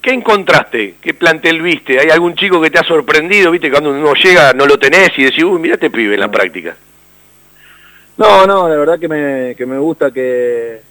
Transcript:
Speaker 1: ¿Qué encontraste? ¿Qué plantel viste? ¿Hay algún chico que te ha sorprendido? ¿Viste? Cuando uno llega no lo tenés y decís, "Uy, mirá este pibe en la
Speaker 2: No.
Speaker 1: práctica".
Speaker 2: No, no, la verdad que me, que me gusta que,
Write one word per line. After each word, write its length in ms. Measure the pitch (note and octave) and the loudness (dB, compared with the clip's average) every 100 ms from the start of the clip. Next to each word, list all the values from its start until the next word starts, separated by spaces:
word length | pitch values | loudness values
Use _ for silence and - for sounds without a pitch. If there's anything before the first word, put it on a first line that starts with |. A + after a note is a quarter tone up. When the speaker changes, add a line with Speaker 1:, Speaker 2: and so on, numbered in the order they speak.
Speaker 1:
¿Qué 80 | B3+ | -2
encontraste? 840 | B3+ A3+ G#3 F#3 D#3 B2 A#2+ G2+ - | -2 0 0 2 0 0 -6 -8 -8
¿Qué 140 | E3 | -10
plantel 480 | - E3+ D#3+ E3 E3 | -2 0 0 -2 -2
viste? 380 | E3+ D#3 - C3 | -2 -4 -2 0
¿Hay 100 | D3+ | 4
algún 240 | D#3+ F3 | 2 0
chico 260 | D#3+ G3 F3+ | -4 -2 0
que 100 | D#3+ | 2
te 100 | E3+ | 0
ha 40 | |
sorprendido? 680 | D#3+ D#3+ C3+ D#3 E3 G3+ F3+ | 0 -2 0 -2 0 2 2
¿Viste? 180 | F3 D#3 | 0 0
Cuando 200 | C#3 D3+ | -2 -2
uno 220 | C#3 D3+ | -2 0
llega 380 | C#3 F3+ F3+ C#3+ | 2 4 4 4
no 140 | B2+ C#3 | 4 4
lo 120 | C#3+ | 2
tenés 380 | C3+ E3+ F3+ - | 2 2 2 2
y 80 | |
decís, 200 | C3+ B2+ | -2 0
"Uy, 140 | E3+ F3+ | -2 -2
mirá 140 | E3 | -2
este 140 | - D3+ | -2 -4
pibe 260 | A#2 G#2+ | -2 -2
en 60 | G2+ | -2
la 60 | G2 | -4
Speaker 2:
No. 60 | |
Speaker 1:
práctica". 440 | G#2+ F#2+ F#2 E2 - _ _ _ _ _ _ _ _ _ _ _ _ _ - | -4 -4 -6 -14 -18 _ _ _ _ _ _ _ _ _ _ _ _ _ 0
Speaker 2:
No, 280 | A3 G3 F#3+ | 4 4 4
no, 220 | G3 E3+ | 2 0
la 80 | D3+ | 0
verdad 220 | D3 E3+ | 0 0
que 100 | E3 | -2
me, 460 | D3+ C#3+ C3+ B2+ A#2+ | -4 -4 -4 -6 -8
que 100 | B2 | -8
me 120 | C3+ | -4
gusta 320 | D#3 D#3+ C#3+ | -4 -2 -4
que, 720 | B2+ B2+ B2 B2 A#2+ A#2 A2+ _ | -2 -4 -2 -2 -4 -8 -14 _